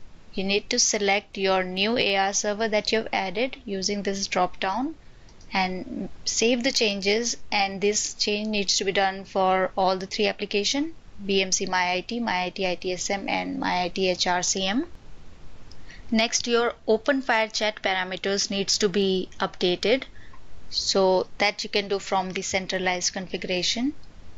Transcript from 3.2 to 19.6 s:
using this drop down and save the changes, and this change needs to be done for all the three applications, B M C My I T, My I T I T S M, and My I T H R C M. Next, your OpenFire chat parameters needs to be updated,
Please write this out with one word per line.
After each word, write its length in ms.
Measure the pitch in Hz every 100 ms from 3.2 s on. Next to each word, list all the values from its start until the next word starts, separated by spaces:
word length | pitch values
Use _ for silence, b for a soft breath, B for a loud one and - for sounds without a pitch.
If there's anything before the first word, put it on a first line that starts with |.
| 190 190 262 277
using 380 | 233 196 190 202
this 240 | 196 196 196
drop 340 | 190 180 -
down 360 | 190 208 285 320 B B B B -
and 560 | 190 185 185 - - 196 - -
save 380 | - 226 247
the 80 | 262
changes, 640 | 262 220 202 190 214 240 - -
and 280 | 208 196 196
this 360 | 202 208 - -
change 320 | - 208 214
needs 280 | 208 196 -
to 80 | 196
be 60 |
done 320 | 196 190 190
for 460 | 190 196 185 185 185 -
all 180 | 185 190
the 120 | 196
three 180 | - 202
applications, 720 | - 202 202 202 277 320 - - -
B 200 | 196 196
M 80 | 190
C 160 | - 185
My 240 | 185 180
I 100 | 180
T, 180 | 175 233
My 260 | 226 180 180
I 40 |
T 160 | 180 185
I 80 |
T 180 | 180 185
S 200 | 180 -
M, 180 | 196 190
and 300 | 190 185 185
My 240 | 190 180
I 60 | 180
T 200 | 196 185
H 160 | 180 185
R 160 | 180
C 240 | 175 196 190
M. 220 | 226 349 - - - - - - - - B B B B
Next, 380 | 220 233 - 240
your 260 | 233 240 - -
OpenFire 680 | 220 254 277 254 226 220
chat 300 | - 214 214
parameters 640 | 202 185 185 185 196 196 -
needs 300 | 196 196 -
to 100 | 208
be 400 | 196 196 185 - -
updated, 640 | 190 -